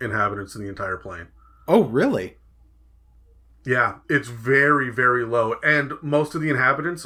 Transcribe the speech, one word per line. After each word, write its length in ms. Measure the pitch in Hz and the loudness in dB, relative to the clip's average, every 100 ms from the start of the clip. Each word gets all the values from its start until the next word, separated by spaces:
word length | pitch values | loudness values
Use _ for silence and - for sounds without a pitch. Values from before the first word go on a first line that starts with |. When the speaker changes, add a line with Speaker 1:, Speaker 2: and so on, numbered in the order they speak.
Speaker 1:
inhabitants 540 | 117 107 104 101 98 107 | -6 -2 -2 -4 -10 -12
in 80 | |
the 60 | 101 | -12
entire 280 | 98 98 92 | -8 -8 -8
plane. 300 | 98 87 85 _ _ _ - | -10 -16 -16 _ _ _ 2
Speaker 2:
Oh, 160 | 202 | 2
really? 540 | 147 120 254 147 90 - _ _ _ _ _ _ _ _ _ _ _ _ 131 | 4 2 0 -2 -6 -14 _ _ _ _ _ _ _ _ _ _ _ _ -2
Speaker 1:
Yeah, 320 | 123 120 - _ | 2 2 -2 _
it's 180 | 147 120 | -2 -2
very, 600 | 117 113 135 143 147 127 | -8 2 4 6 2 0
very 340 | 113 123 123 | 0 2 2
low. 320 | 117 117 110 117 | 0 0 0 0
And 300 | 151 151 139 147 | 0 0 0 -8
most 320 | 147 147 151 | 0 0 0
of 80 | 170 | -4
the 80 | 156 | -2
inhabitants 560 | 131 131 143 156 170 | 2 2 2 -2 -8